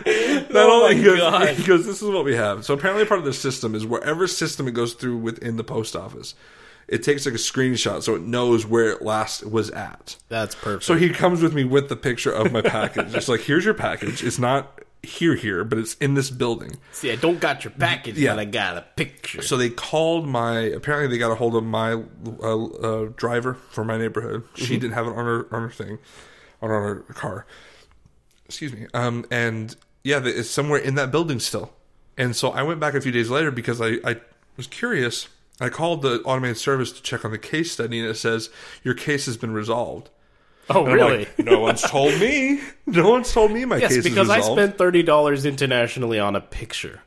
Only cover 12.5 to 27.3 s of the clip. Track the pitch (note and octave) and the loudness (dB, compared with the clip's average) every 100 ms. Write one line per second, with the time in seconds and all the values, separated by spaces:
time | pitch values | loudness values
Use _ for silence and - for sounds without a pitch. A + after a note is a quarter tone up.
12.5 | A2+ - A2 G2+ - - - - A2+ - | 2 0 0 -2 -4 -4 -4 -2 -2 2
13.5 | D#3 G#3 G#3 G2+ E2 - B2+ A#2+ B2 B2 | 2 2 0 -4 -4 -6 -4 -4 -2 0
14.5 | C#3 C3+ - - _ - - E3+ B2+ G#2+ | 0 -2 -18 -20 _ -14 -2 0 2 -2
15.5 | F2+ A2+ A2+ A2+ - C#3 C#3 C3+ B2+ A#2+ | -4 -2 -2 -4 -4 0 0 -2 -4 -4
16.5 | A2+ - - - - C3 A2+ D#3+ E3+ D#3+ | -4 -8 -16 -16 -8 -4 0 0 2 -2
17.5 | C3+ A2 C#3 E3+ E3 A#2 B2+ B2+ G#2+ G#2 | -2 -8 -2 -2 -2 -6 0 0 0 -4
18.5 | A2 F#2+ F2 - - D#3+ - - - - | -4 -4 -6 -10 -6 -6 -8 -12 -8 -2
19.5 | B2+ A#2+ A#2 - D#3+ D#3+ E3 D3 A#2+ A#2 | 0 0 -2 -2 0 2 0 0 -2 0
20.5 | A#2 A2+ - D3 D3 C#3 A#2+ A#2 A2 A#2 | 0 -2 -2 -2 -2 0 0 0 0 2
21.5 | A2+ A2+ A2 A2+ A2+ - - A2+ A#2 A2 | 0 0 -2 0 -2 -6 -14 -14 -6 -4
22.5 | A2 A2+ - A2+ A2 A2 - A#2+ A#2+ B2+ | -2 -4 -6 -4 -4 -6 -4 -2 0 -2
23.5 | B2+ - A#2 A2 A2 A2+ G#2+ A2 G#2+ - | -8 -10 -6 -4 -2 -2 -4 -6 -8 -10
24.5 | - A#2+ A#2 A#2+ A#2 A#2 A2 A#2+ A#2 - | -8 -4 -2 -2 -4 -6 -4 -2 -4 -4
25.5 | A#2 A2+ - G2+ G#2+ - - - - - | -8 -8 -10 -12 -12 -16 -20 -20 -20 -20
26.5 | - A2 G#2+ G#2 G2+ - - C3+ | -10 -4 -2 -2 -6 -12 -10 -10